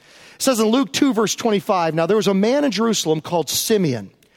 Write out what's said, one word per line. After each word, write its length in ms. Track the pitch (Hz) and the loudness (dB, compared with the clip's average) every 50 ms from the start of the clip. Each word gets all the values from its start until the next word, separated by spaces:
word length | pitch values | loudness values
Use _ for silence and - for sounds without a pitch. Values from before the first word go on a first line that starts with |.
| _ - - - - - - | _ -20 -20 -20 -20 -20 -12
It 80 | - - | -2 0
says 160 | 269 262 214 | 0 2 2
in 80 | 220 | 2
Luke 260 | 214 220 269 277 - - | 2 2 2 0 -2 0
two, 200 | - 294 277 233 | 0 0 2 2
verse 220 | 208 220 180 - | 2 0 0 -2
twenty-five, 600 | - - 233 208 190 - - 202 185 170 165 156 | -2 -2 0 0 0 0 0 0 0 0 0 0
"Now 120 | 165 165 | 0 0
there 100 | 165 208 | 2 0
was 100 | 220 190 | 0 2
a 80 | 196 196 | 2 0
man 300 | 190 202 220 254 294 294 | 2 2 2 2 0 0
in 60 | 277 | 0
Jerusalem 500 | 190 185 226 233 214 - - 165 156 156 | -2 0 0 0 0 -2 0 -2 -2 -2
called 280 | - - 170 170 151 - | -2 -2 -4 -2 -2 -2
Simeon. 600 | - - - - 226 208 185 151 123 113 101 92 - _ _ _ _ | -4 -4 -2 0 0 2 2 0 -2 -4 -8 -12 -18 _ _ _ _